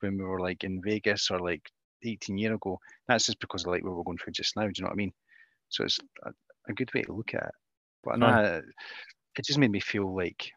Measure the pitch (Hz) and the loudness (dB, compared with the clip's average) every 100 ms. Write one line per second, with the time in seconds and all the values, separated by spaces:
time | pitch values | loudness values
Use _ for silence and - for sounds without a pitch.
0 | 101 98 95 95 92 90 95 92 92 107 | -4 -2 -2 -2 -2 -2 -4 -4 0 0
1 | 107 101 - 92 87 80 - _ _ _ | 2 2 2 0 0 -2 -6 _ _ _
2 | 117 104 - 98 110 110 98 92 - - | -6 -6 -4 -2 0 0 -2 -6 -8 -20
3 | - 120 - 113 - 95 87 87 95 90 | 2 4 4 0 -4 -6 0 0 -2 -4
4 | 85 82 - 87 - - 107 92 92 90 | -4 -6 -6 -4 -4 0 -2 -2 -4 -2
5 | 101 - _ - - _ _ - - - | -4 -4 _ -20 -20 _ _ -4 0 -2
6 | - - - - _ _ - 104 127 127 | -4 -14 -14 -14 _ _ -10 -4 -2 -2
7 | - 92 113 - - - _ _ _ _ | -2 -6 -4 -4 -4 -10 _ _ _ _
8 | - - 117 120 104 85 - - - - | -4 6 8 8 6 2 -6 -16 -16 -14
9 | - - _ - 117 139 131 98 - 104 | -16 -20 _ -8 -2 4 4 4 -2 -2
10 | 98 92 87 - - | 0 0 -2 -4 -12